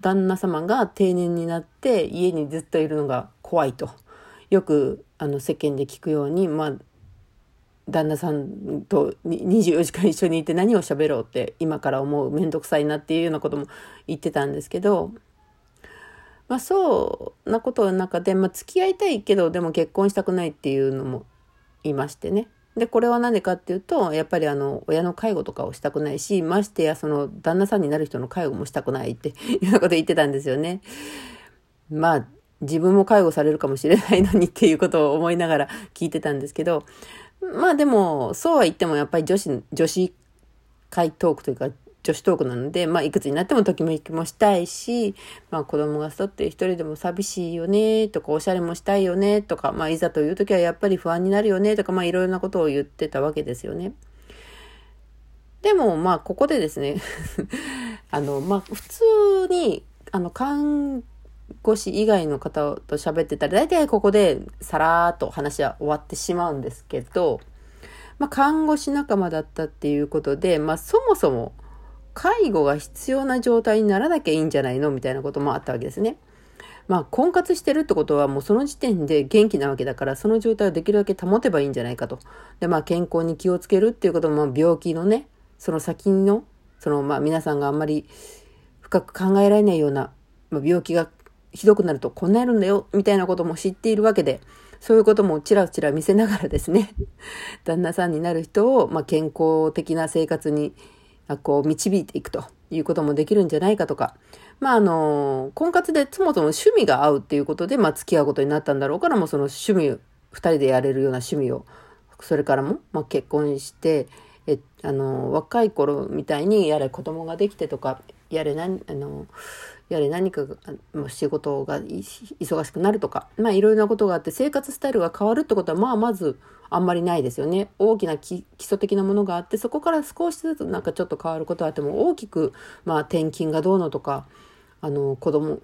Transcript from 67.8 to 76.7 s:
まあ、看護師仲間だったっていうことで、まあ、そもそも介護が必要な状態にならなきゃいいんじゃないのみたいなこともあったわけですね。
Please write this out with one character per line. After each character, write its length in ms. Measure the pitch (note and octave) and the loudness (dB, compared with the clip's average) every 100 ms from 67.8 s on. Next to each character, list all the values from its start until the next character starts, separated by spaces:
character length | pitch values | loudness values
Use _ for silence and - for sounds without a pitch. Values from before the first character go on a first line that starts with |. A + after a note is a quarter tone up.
| - - - - | -20 -20 -20 -6
ま 80 | C#4+ | -4
あ、 20 | |
看 380 | C4 C#4 D#4 D#4 | 2 2 4 2
護 100 | D4+ | 0
師 140 | D4 | 0
仲 260 | C#4+ C#4+ G3 | -4 0 0
間 140 | F3+ | 0
だ 100 | D#3 | -4
っ 40 | |
た 200 | D#3 - | -6 -8
っ 40 | D#3 | -8
て 220 | - D3 | -6 -2
い 80 | D3 | -2
う 100 | D3 | -2
こ 120 | D#3 | -2
と 160 | D3 C#3 | -2 -2
で、 220 | F#3 D#3+ | 0 0
ま 160 | D#3 | 0
あ、 40 | E3 | -4
そ 200 | - A4+ B4+ | 0 0 2
も 60 | |
そ 160 | F#4 D#3 | 2 2
も 220 | B2 A2+ - - - - - - | 0 -6 -12 -20 -20 -20 -20 -20
介 360 | - F4+ A#4+ F4 | -4 -2 2 2
護 140 | G3 | 4
が 120 | C#3+ D3 | 2 0
必 360 | - - - | -6 -12 -4
要 120 | C4+ | -2
な 160 | C4+ B3+ | 0 0
状 220 | A#3+ A#3 | 2 2
態 200 | A3+ G#3+ | 4 2
に 60 | G#3+ | 4
な 100 | G3 | 2
ら 100 | D4 | 2
な 120 | E4 | 0
き 100 | - | 0
ゃ 20 | |
い 40 | D#3 | 0
い 60 | |
ん 80 | D#3 | 2
じ 80 | C#3+ | 0
ゃ 40 | |
な 100 | C3 | 0
い 80 | B2+ | 0
の 100 | D3 | -2
み 100 | C3+ | -2
た 100 | C3 | -4
い 40 | |
な 80 | C3 | -4
こ 80 | C#3+ | -6
と 100 | C#3 | -4
も 140 | C#3+ | -2
あ 40 | C3 | -4
っ 60 | |
た 80 | - | -4
わ 60 | B2 | -6
け 60 | |
で 60 | B2 | -6
す 100 | B2 | -4
ね。 160 | A3 D4+ _ - _ _ - | -4 -4 _ -20 _ _ -20